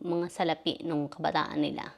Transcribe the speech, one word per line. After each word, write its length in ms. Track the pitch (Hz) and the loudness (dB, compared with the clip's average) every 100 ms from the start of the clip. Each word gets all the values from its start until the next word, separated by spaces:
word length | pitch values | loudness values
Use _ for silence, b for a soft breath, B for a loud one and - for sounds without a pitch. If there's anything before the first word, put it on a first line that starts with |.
| 175 | -2
mga 240 | 170 175 | 0 0
salapi 560 | - 175 156 170 - 165 | 0 2 2 0 -2 0
nung 240 | 151 143 | 0 -2
kabataan 480 | - 156 156 147 151 147 | 0 2 2 2 2 0
nila. 240 | - - | -2 -8